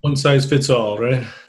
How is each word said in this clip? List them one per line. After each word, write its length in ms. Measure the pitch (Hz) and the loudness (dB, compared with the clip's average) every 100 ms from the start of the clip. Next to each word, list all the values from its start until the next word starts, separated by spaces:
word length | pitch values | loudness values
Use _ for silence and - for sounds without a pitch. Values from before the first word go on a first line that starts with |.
One 140 | 147 139 | -2 0
size 300 | 143 139 135 | 2 2 2
fits 240 | 147 135 | 0 2
all, 280 | 123 107 104 | 0 0 -2
right? 280 | 120 131 113 - | -2 -2 -4 -16